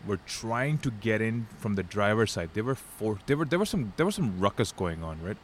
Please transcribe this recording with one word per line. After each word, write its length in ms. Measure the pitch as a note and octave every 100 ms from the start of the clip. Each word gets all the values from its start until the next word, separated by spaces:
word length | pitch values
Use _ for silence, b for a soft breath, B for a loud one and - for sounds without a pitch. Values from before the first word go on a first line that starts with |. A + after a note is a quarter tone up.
| -
were 120 | G2 -
trying 500 | - A2+ A2+ C#3 D3+
to 120 | C#3+ G#2+
get 200 | A2 A2 A2
in 200 | A#2+ A2 -
from 160 | A2+ G2
the 60 |
driver's 500 | F#2 G#2 G2+ A2 A2
side. 180 | - E2
They 60 | G#2+
were 140 | A#2
for-, 440 | C3+ - - A2 G#2+ -
they 80 |
were, 120 | D3 D#3+
there 120 | F3
was 120 | G#3
some, 220 | G3 A2 -
there 80 |
was 100 | E3+
some 240 | G#3 C3+ F2+
ruckus 340 | G2 - A2
going 300 | - F2+ D#2+
on, 200 | D#2+ D#2+
right? 140 | E2+ G#2+